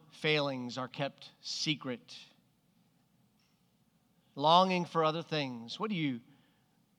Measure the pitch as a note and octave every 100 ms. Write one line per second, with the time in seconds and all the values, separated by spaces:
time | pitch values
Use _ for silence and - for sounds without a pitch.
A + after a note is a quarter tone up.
0 | - - D#3 D3+ C#3+ C3 B2 C3 B2+ -
1 | C#3 - - _ - - D#3 D3+ C3 A#2
2 | - - - _ _ _ _ _ _ _
3 | _ _ _ _ _ _ _ _ _ _
4 | _ _ _ C3+ D3+ F3 F#3+ F3+ E3+ E3
5 | D#3 E3 - D3+ C3+ A#2 A#2 - G#3+ F3
6 | D3 A#2+ - _ _ _ _ _ _